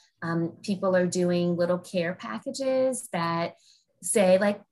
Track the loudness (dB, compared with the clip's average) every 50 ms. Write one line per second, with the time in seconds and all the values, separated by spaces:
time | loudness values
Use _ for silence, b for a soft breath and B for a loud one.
0 | b b b _ -6 -4 -2 -2 -2 -2 -6 -8 -6 -6 -4 -2 0 2 2 2
1 | 2 2 2 0 2 2 2 2 2 0 0 0 0 0 0 -2 -4 -6 -4 -4
2 | -2 -2 -4 -6 -10 -10 -10 -8 -8 -8 -8 -4 -2 0 0 2 2 0 0 -4
3 | -8 -6 -4 -4 -2 -2 -2 -2 -2 -4 -6 b b b b b b _ _ _
4 | -8 -2 2 4 6 6 6 6 4 2 -2 -4 -8 _